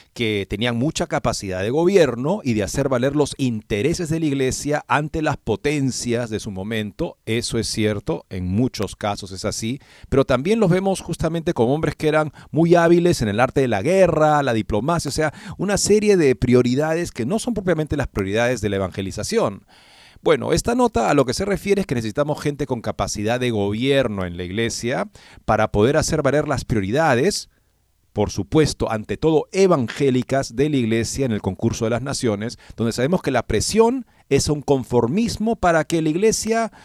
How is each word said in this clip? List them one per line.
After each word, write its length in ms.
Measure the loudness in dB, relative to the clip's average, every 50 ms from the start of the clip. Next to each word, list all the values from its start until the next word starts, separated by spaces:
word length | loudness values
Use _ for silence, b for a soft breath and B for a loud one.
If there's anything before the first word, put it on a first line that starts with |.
| B B _
que 320 | -4 -2 -2 0 -2 -2 -4
tenían 280 | -4 -2 -2 -2 0 0
mucha 300 | -2 -2 -2 -2 -4 -4
capacidad 560 | -2 -2 -2 -2 -2 -2 -4 -6 -4 -4 -2
de 80 | -2
gobierno 720 | 0 2 2 4 6 6 4 4 2 0 -2 -2 -2 -2 -2
y 100 | 0 0
de 80 | 0
hacer 280 | 0 -2 -2 -2 -2 0
valer 260 | 0 0 0 0 2
los 180 | 0 0 0 -2 -2
intereses 680 | -2 -2 -2 -4 -4 -4 -2 0 0 0 0 -2 -4 -4
de 100 | -2 -2
la 80 | -2 -2
iglesia 580 | 0 0 0 -2 -2 -4 -4 -4 -4 -4 -2 0
ante 360 | 0 0 0 -2 -4 -4 -2
las 140 | -2 -4 -4
potencias 920 | _ -4 -4 -2 -2 -2 0 0 0 -2 -2 -4 -4 -4 -2 -2 -4 -4
de 100 | -6 -6
su 120 | -6 -8
momento. 680 | -8 -8 -8 -6 -4 -4 -6 -6 -6 -6 -8 -8 -8 _ _
Eso 320 | -4 -4 -2 -2 -2 -4 -4
es 80 | -4 -2
cierto, 600 | -2 0 0 0 0 -2 -2 -4 -6 -6 -6 _
en 160 | -8 -6 -4
muchos 500 | -2 0 2 0 0 0 -2 -6 -6 -6
casos 360 | -6 -4 -4 -4 -6 -8 -12
es 140 | -12 -8 -6
así, 340 | -6 -6 -4 -6 -6 -8 -8 B B B B B B
pero 160 | 0 0 2
también 340 | 2 0 0 0 0 0 2
los 100 | 4 4
vemos 320 | 2 2 2 0 -2 -2
justamente 540 | -4 -8 -6 -4 -4 -4 -4 -2 -4 -2 0
como 180 | 0 2 2 2
hombres 220 | 0 -2 -4 -4
que 120 | -2 -2 0
eran 240 | 2 2 0 -2 B B B B
muy 240 | 0 2 4 6 6
hábiles 480 | 6 6 6 6 6 6 4 2 2 0
en 60 | 0
el 100 | 2 2
arte 220 | 0 2 2 0
de 60 | 0 2
la 140 | 0 0
guerra, 600 | 0 2 4 4 4 4 4 4 4 4 4 4 2
la 100 | 2 0
diplomacia, 560 | 0 0 0 -2 -2 0 0 -2 -2 -2 -4
o 20 |
sea, 220 | -4 -2 -2 -2 B B B -14 B -6
una 220 | -2 -2 0 0
serie 380 | 2 4 4 4 4 4 4 6
de 180 | 6 4 4
prioridades 760 | 4 4 4 6 6 4 4 2 0 0 0 -2 -2 -4 -6
que 140 | -6 -6 -4
no 140 | -4 -4 -4
son 160 | -2 -4 -4
propiamente 420 | -2 -2 0 0 0 -2 -2 -2 -4
las 100 | -4 -4
prioridades 200 | -4 -6 -4 -2
de 400 | 0 0 0 0 0 -2 -2 -2
la 80 | -2
evangelización. 920 | -2 -2 -4 -4 -6 -8 -6 -6 -8 -6 -2 0 0 0 0 -2 -6 -12 B B B B B B B B B B B
Bueno, 300 | 0 2 2 2 2 0
esta 240 | 0 0 0 0 2
nota 340 | 2 2 2 2 0 0 2
a 40 | 2
lo 100 | 2 2
que 100 | 2 0
se 120 | -2 -2
refiere 340 | -2 -4 -4 -2 0 0 0
es 80 | 0 -2
que 80 | -2
necesitamos 460 | -4 -4 -2 -2 -2 -2 -2 -4 -4
gente 240 | -4 -4 -4 -4 -4
con 160 | -4 -4 -4
capacidad 580 | -4 -6 -4 -4 -4 -4 -4 -4 -2 -2 0 0
de 120 | 0 0
gobierno 720 | 0 0 0 0 -2 -2 0 2 2 2 2 0 -2 -4 -4
en 100 | -6 -6
la 80 | -8 -8
iglesia 680 | -6 -4 -2 -2 -2 -4 -4 -6 -4 -4 -4 -6 -8 B B B B B B -2
para 260 | 0 2 2 2 2
poder 240 | 4 4 4 4 4
hacer 260 | 2 0 0 0 0
valer 240 | 0 2 2 2 0
las 200 | 0 -2 -4 -4
prioridades, 840 | -2 -2 -2 0 0 0 0 2 2 2 2 2 0 -2 -4 -8 -12 _ _ _ _ _ _ _ _ _ _ _ _
por 180 | -4 -2 -2 -2
supuesto, 600 | -2 -4 -4 0 2 2 4 2 0 -2 -4 -4
ante 240 | -4 -4 -6 -6 -6
todo 320 | -2 0 2 2 2 0 0 2
evangélicas 1040 | 2 4 4 4 2 0 -2 -2 0 2 2 2 2 0 0 -2 -2 -2 -2 -2 -2
de 120 | 0 0
la 60 | 0
iglesia 500 | 0 0 0 0 0 0 -2 -2 -2 -2
en 60 | 0
el 100 | -2 -2
concurso 440 | -2 -4 -4 -2 -2 -2 0 0 -2
de 60 | -2
las 100 | -2 -2
naciones, 580 | -4 -4 -6 -2 -2 -2 -2 -2 -4 -8 -10 B B B B
donde 160 | -2 -2 -2
sabemos 300 | 0 0 0 0 0 0
que 100 | 0 0
la 160 | -2 -2 0 0
presión 580 | -2 -2 -2 0 2 4 4 4 2 -2 -6 b b b b b
es 220 | 0 2 2 0
un 120 | -2 -2
conformismo 920 | 0 0 0 0 0 0 2 2 2 2 2 0 -2 -2 -2 -4 -2 -2 -2
para 300 | 0 2 2 2 2 2
que 160 | 0 -2 -2
la 80 | 0 0
iglesia 640 | 0 2 2 0 0 0 -2 -2 -2 -2 -2 -4 B B B